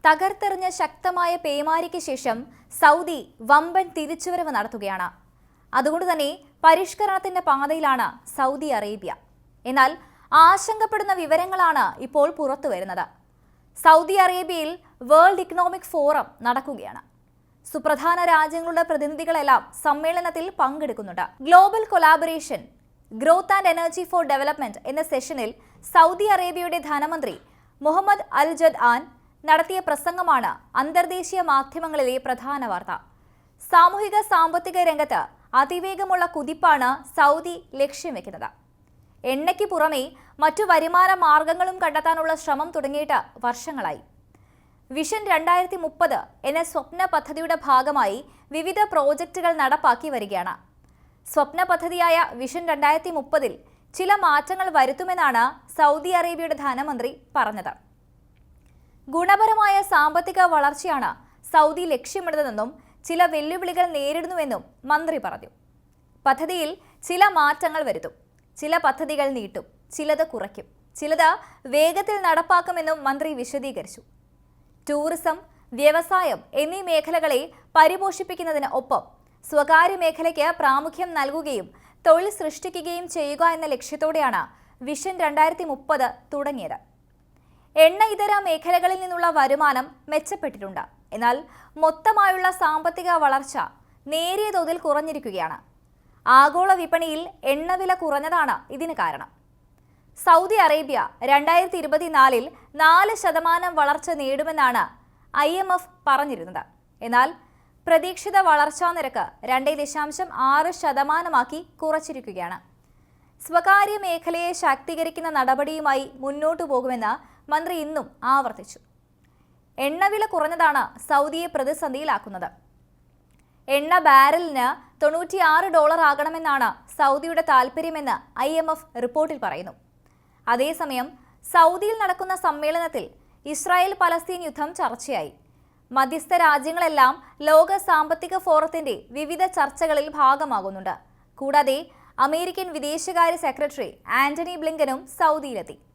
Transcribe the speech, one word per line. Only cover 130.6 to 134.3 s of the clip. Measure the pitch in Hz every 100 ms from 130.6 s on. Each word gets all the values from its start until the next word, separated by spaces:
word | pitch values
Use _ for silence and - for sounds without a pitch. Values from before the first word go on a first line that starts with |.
| 285 330 311 254 262 - _ _ -
സൗദിയിൽ | 349 330 359 415 440
നടക്കുന്ന | 392 370 370 370 349
സമ്മേളനത്തിൽ | 294 302 330 330 285 175 _ _ _ 285
ഇസ്രായേൽ | 302 - 359 381 381
പലസ്തീൻ | 349 330 330